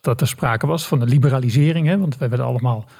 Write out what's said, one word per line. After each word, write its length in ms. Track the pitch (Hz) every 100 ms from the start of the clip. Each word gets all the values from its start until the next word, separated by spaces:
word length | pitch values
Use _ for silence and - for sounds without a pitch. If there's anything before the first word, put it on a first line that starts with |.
dat 200 | - 120
er 60 | 139
sprake 400 | - 135 113 143
was 200 | 160 -
van 120 | 143
de 60 | 120
liberalisering, 840 | 143 135 131 123 120 147 165 156
hè? 100 | 190
Want 200 | 180 135
wij 120 | 127
werden 180 | 123 123
allemaal 380 | 123 123 113 107 -